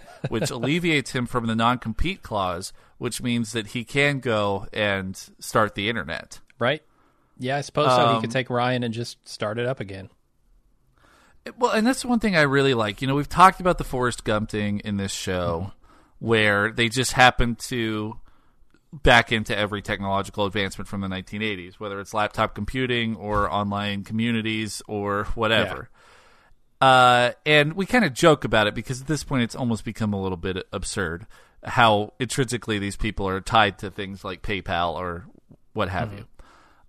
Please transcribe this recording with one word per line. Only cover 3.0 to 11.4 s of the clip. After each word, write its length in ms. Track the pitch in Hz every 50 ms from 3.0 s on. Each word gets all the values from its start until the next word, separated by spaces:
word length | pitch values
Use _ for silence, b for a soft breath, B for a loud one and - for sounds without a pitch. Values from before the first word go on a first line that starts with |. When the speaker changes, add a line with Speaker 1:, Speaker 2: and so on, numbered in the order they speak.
| - 120 113 -
Speaker 2:
means 320 | 131 123 120 120 117 107 110
that 140 | 117 107 107
he 160 | - 123 117
can 360 | - - 139 143 143 143 135
go 480 | 120 127 110 107 104 101 98 95 - - -
and 420 | - 107 104 98 98 95 95 95 - - - - _
start 340 | - - - 123 107 104 -
the 160 | - 98 107
internet. 520 | 117 113 78 69 80 - - - - - - _ _ _
Speaker 1:
Right. 240 | 117 123 147 160 - _ _ _ _ _ _ _ _ _ _ -
Yeah, 160 | 127 127 135 147
I 40 |
suppose 340 | 139 - - 143 151 139 127
so. 120 | 127 120 117 117
He 40 | 113
could 60 | 113
Speaker 2:
Um, 60 | 113
Speaker 1:
take 180 | 117 131 123 -
Ryan 340 | 123 120 123 123 127 123 123
and 100 | 117 110
just 240 | 113 120 - - - _ -
start 300 | - - 113 104 110 117
it 80 | 120
up 140 | 123 131 -
again. 300 | 113 95 95 95 95 - _ _ _ _ _ _ _ _ _ _ _ _ _ _ _ _ b b b b b b b b b b